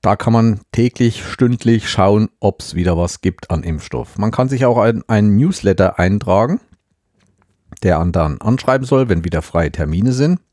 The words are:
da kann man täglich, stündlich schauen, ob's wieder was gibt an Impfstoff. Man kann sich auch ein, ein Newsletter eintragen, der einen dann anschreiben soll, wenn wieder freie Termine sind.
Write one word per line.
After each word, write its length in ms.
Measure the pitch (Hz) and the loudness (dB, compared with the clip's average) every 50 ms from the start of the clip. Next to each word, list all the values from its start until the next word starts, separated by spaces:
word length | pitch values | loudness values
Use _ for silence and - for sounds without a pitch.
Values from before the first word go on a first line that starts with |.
da 140 | - 95 101 | 0 0 -2
kann 180 | - - 120 113 | 0 0 2 2
man 280 | 117 113 113 107 98 - _ | 4 4 2 0 -2 -6 _
täglich, 520 | - - 117 123 - - 123 117 110 - - | -2 0 0 0 0 0 0 0 0 -4 -12
stündlich 640 | - - - 131 120 123 120 - 117 117 110 - | -14 -2 0 0 0 0 0 2 2 2 2 0
schauen, 420 | - - - 95 98 101 107 110 - _ _ | -4 0 2 2 4 4 2 2 -2 _ _
ob's 340 | - 101 - _ - - - | -2 -2 -2 _ -14 -8 -6
wieder 240 | 85 90 90 85 | -2 0 0 0
was 240 | 82 87 87 - - | 0 -2 -4 -6 -4
gibt 300 | - 95 90 - - _ | -4 -4 -4 -4 -8 _
an 100 | - 80 | -6 -4
Impfstoff. 560 | 80 85 80 71 - - - 60 - - - | -4 -4 -6 -8 -8 -8 -8 -8 -10 -10 -8
Man 140 | - 101 110 | -4 -4 -2
kann 180 | 110 - 127 131 | 0 -2 -2 -2
sich 160 | 139 123 135 | 0 0 2
auch 140 | 123 120 120 | 2 2 4
ein, 240 | 104 117 113 - - | 2 2 0 -2 -2
ein 280 | - 113 107 104 104 101 | 0 0 2 4 4 4
Newsletter 640 | 104 139 180 185 - - 101 95 - 92 90 - - | 4 2 2 0 0 0 0 2 2 2 0 2 0
eintragen, 600 | 87 90 98 101 - 92 92 98 113 127 180 254 _ _ _ _ _ _ _ _ _ _ _ _ _ _ _ _ _ _ _ _ _ _ - - - | 0 0 0 -2 0 0 0 2 2 0 -2 -4 _ _ _ _ _ _ _ _ _ _ _ _ _ _ _ _ _ _ _ _ _ _ -18 -4 0
der 160 | 95 87 78 | 0 0 2
einen 120 | 85 87 | 0 0
dann 300 | 85 90 80 78 71 - | 0 0 0 0 -2 -4
anschreiben 440 | - 104 120 127 - - 127 135 131 | -2 -2 -2 0 0 0 0 0 0
soll, 240 | 127 - 131 135 117 | 0 2 2 2 2
wenn 140 | 95 85 82 | 0 -2 -2
wieder 200 | 87 - 80 78 | -2 -4 -4 -6
freie 280 | - - 85 82 73 | -2 -2 -2 -2 -2
Termine 400 | - - 82 76 80 87 104 127 | -2 -4 -4 -2 -2 0 0 0
sind. 280 | 127 127 143 156 180 180 _ _ | 0 0 0 0 0 -2 _ _